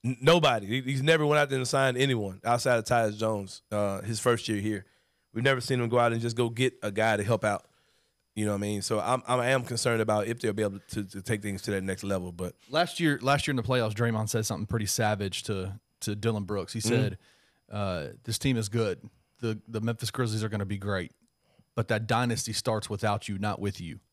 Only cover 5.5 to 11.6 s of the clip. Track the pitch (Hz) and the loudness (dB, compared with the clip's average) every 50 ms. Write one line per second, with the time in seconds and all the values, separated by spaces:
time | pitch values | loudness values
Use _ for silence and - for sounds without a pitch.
5.5 | 135 127 117 - 135 123 120 117 120 123 120 117 117 117 117 120 113 120 120 117 | 2 2 0 -2 0 0 0 2 4 4 4 4 2 0 -2 -2 0 0 0 0
6.5 | 117 110 131 127 - - - 107 98 107 110 113 107 104 101 98 117 - - 107 | 0 0 0 0 0 -4 -8 -4 0 2 2 2 2 2 2 2 2 2 2 0
7.5 | 101 - _ _ _ _ _ _ _ _ _ _ _ _ _ _ _ 107 107 104 | 0 0 _ _ _ _ _ _ _ _ _ _ _ _ _ _ _ -2 0 0
8.5 | 104 98 104 104 107 101 98 - 117 107 - 101 127 127 - - 127 127 120 123 | 0 0 -2 -2 -2 -4 -2 -2 -2 -2 0 0 -2 -2 0 0 0 2 2 2
9.5 | 135 131 120 127 123 113 - 123 117 113 110 110 107 107 101 110 120 123 - 110 | 2 0 0 -4 -6 -2 0 0 2 2 2 2 2 2 2 -2 -4 -2 -2 -4
10.5 | 104 107 107 101 98 98 _ - - 110 101 92 - 98 92 - 113 101 98 104 | 0 0 -2 -2 -2 -6 _ -8 -6 -6 -6 -6 -10 -12 -4 -4 -4 -4 -4 -6
11.5 | 98 92 | -6 -6